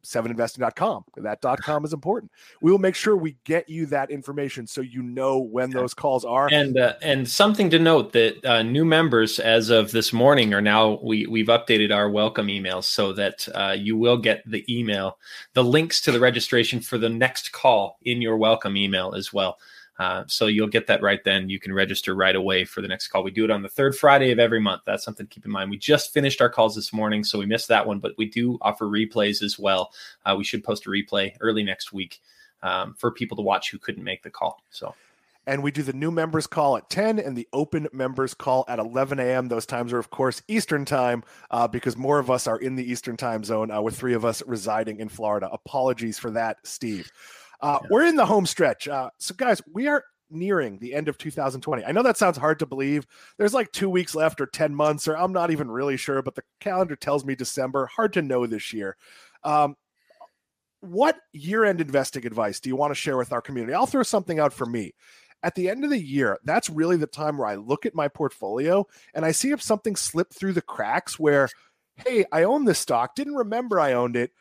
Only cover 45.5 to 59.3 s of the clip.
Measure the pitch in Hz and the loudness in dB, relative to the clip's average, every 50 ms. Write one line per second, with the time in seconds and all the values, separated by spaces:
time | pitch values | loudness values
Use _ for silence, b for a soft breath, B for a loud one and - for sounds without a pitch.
45.5 | - - _ - - 135 127 131 127 113 117 113 104 - - 117 107 117 113 113 | -10 -12 _ -8 -4 0 0 0 0 -2 -4 -6 -6 -6 -8 -6 -4 -2 -4 -4
46.5 | 107 _ _ - - - - 117 104 92 80 - B B B B B B B B | -6 _ _ -16 -12 -8 -8 -6 -6 -8 -10 -14 B B B B B B B B
47.5 | B B - 147 147 - - - 196 240 320 339 320 294 214 165 220 208 185 160 | B B -4 -2 -2 -2 0 2 4 4 4 4 4 4 4 4 4 2 2 0
48.5 | - - 170 135 110 _ - 143 143 135 127 120 _ _ - - 185 - 254 247 | 0 2 2 2 2 _ -6 -6 -6 -6 -6 -8 _ _ -12 -12 -6 -2 0 0
49.5 | 208 - - 147 160 202 254 294 294 277 - _ _ _ _ _ 156 160 180 196 | 0 0 -2 -10 -6 -4 0 0 0 0 -2 _ _ _ _ _ -10 -6 -2 0
50.5 | 196 175 139 110 98 95 117 123 135 147 156 151 135 _ - 156 - 160 143 135 | 0 0 0 -2 -6 -10 -12 -6 -6 -4 -4 -4 -6 _ -10 -10 -6 -4 -4 -4
51.5 | 131 131 - 151 147 123 92 123 160 208 247 254 220 - 214 185 165 131 127 151 | -4 -4 -6 -6 -6 -4 -4 -2 0 2 4 2 4 4 2 2 2 2 0 0
52.5 | 160 151 160 131 135 135 135 139 147 147 135 b b b b b b b 208 208 | 2 0 -2 -6 -4 -4 -2 -2 -2 -2 -4 b b b b b b b 0 2
53.5 | 220 262 226 - - - 202 190 180 180 175 - - 156 156 160 - - 143 - | 2 0 -2 -2 -4 -4 -2 0 0 0 -2 -2 -2 0 0 0 0 -2 -6 -6
54.5 | - - 156 151 143 143 151 151 151 143 - 160 156 156 180 190 185 180 170 170 | -2 -2 -2 -2 0 2 2 2 2 0 -2 -4 -2 0 -2 0 0 0 0 0
55.5 | 165 143 147 120 113 120 139 143 135 127 - - 139 135 131 135 - - - _ | 0 -2 -4 -6 -4 -4 -2 -2 -2 -4 -4 -4 -4 -2 -4 -4 -10 -10 -16 _
56.5 | _ _ - 202 190 185 190 165 147 - - 147 143 147 131 139 135 - 127 - | _ _ -6 -4 0 0 0 -2 -2 -6 -2 -2 -2 -2 -2 -4 -6 -6 -6 -8
57.5 | - 143 131 131 131 139 131 123 - - 226 214 - 185 156 135 131 123 123 117 | -4 -4 -4 -2 -2 -2 -2 -2 -2 0 0 0 0 0 -2 0 0 0 0 0
58.5 | 110 104 - - 117 110 101 95 95 b b b b b b b | -4 -6 -8 -8 -8 -6 -6 -6 -8 b b b b b b b